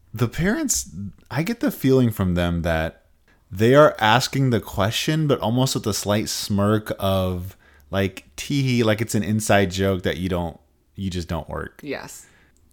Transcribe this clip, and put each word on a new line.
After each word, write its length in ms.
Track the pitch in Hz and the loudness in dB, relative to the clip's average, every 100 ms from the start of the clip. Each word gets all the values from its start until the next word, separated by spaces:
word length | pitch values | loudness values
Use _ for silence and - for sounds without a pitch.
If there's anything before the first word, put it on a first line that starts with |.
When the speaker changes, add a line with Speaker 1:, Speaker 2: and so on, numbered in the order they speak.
| _ | _
Speaker 1:
The 140 | 110 117 | -4 -2
parents, 640 | - 180 320 302 - - 175 202 - _ | 0 0 0 -2 -2 -4 -10 -12 -12 _
I 100 | 135 | -4
get 180 | 175 233 | -2 -2
the 120 | 269 | -2
feeling 400 | - 135 131 120 | 0 4 4 4
from 240 | 104 92 87 | 2 0 2
them 260 | 87 85 | 0 0
that 440 | 82 80 80 - _ _ _ _ _ | -2 -2 -2 -8 _ _ _ _ _
they 220 | 92 113 | 0 4
are 220 | 139 151 - | 8 6 6
asking 520 | 107 120 - 135 131 | 4 4 2 0 2
the 80 | 113 | 2
question, 640 | - - 98 - - 156 151 | -2 -2 -2 0 -2 0 2
but 140 | 127 | 0
almost 340 | 104 123 131 | 2 0 0
with 140 | 131 107 | 0 -2
a 60 | |
slight 360 | 98 98 104 92 | -4 0 0 -2
smirk 600 | - - 101 101 110 110 - | -6 -2 0 2 2 -2 -4
of, 580 | 98 95 92 90 92 - _ _ - | 0 0 0 -4 -8 -14 _ _ -6
like, 360 | 95 98 - - - | -2 -2 -4 -16 -16
tee 260 | - 143 | -4 -2
hee, 220 | 131 120 | 2 2
like 180 | 110 107 | 2 0
it's 140 | 113 110 | 0 -2
an 80 | |
inside 480 | 90 110 107 101 95 | 0 -2 2 2 2
joke 320 | 92 98 95 | 0 0 0
that 140 | 92 76 | -2 -4
you 120 | 90 | -2
don't, 300 | 90 85 - _ _ _ - | -2 -4 -8 _ _ _ -8
you 140 | 95 | -6
just 180 | 90 85 | -6 -6
don't 220 | 82 76 | -8 -6
work. 300 | 78 - - | -10 -10 -12
Speaker 2:
Yes. 440 | 147 123 - - - _ _ _ _ | -10 -10 -12 -18 -20 _ _ _ _